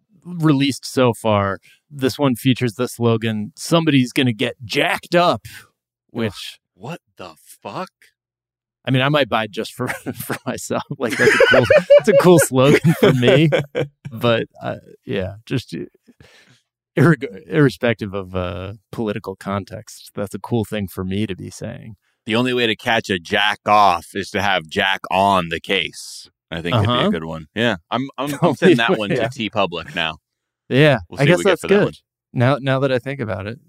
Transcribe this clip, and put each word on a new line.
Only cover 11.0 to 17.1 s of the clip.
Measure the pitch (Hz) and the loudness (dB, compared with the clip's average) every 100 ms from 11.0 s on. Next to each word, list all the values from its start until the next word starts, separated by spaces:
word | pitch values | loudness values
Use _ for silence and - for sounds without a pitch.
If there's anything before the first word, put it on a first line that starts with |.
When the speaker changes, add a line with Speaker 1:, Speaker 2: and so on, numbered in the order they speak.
| 123 - | -4 2
Speaker 1:
that's | - | 4
a | - - | 4 4
cool, | - - 587 | 4 4 4
Speaker 2:
<laughs> | - 571 | 6 6
Speaker 1:
that's | - | 6
a | - | 4
cool | 180 175 | 8 6
slogan | - 127 131 415 165 - | 6 4 4 6 4 4
for | 202 | 4
me. | 135 123 139 160 143 139 123 143 _ 143 | 4 4 6 4 2 -2 -6 -8 _ -16
But, | 113 120 113 110 - | -4 0 0 -2 -10
uh, | 123 113 - - - | -10 -10 -12 -18 -8
yeah, | 113 92 101 - | -6 -6 -10 -8
just, | 131 - | -8 -6
uh, | - - _ _ _ - _ _ _ _ _ _ - | -12 -12 _ _ _ -20 _ _ _ _ _ _ 2
irreg-, | 156 | 4